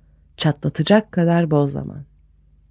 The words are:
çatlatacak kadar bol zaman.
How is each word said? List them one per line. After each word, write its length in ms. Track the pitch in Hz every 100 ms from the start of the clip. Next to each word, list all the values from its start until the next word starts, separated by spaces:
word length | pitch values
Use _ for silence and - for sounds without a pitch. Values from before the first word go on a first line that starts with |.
| _ _ _ -
çatlatacak 720 | 156 - 151 - 151 214 214
kadar 400 | 185 170 170 165
bol 160 | 151 143
zaman. 360 | 139 143 147 139 _ _ _ _ _ _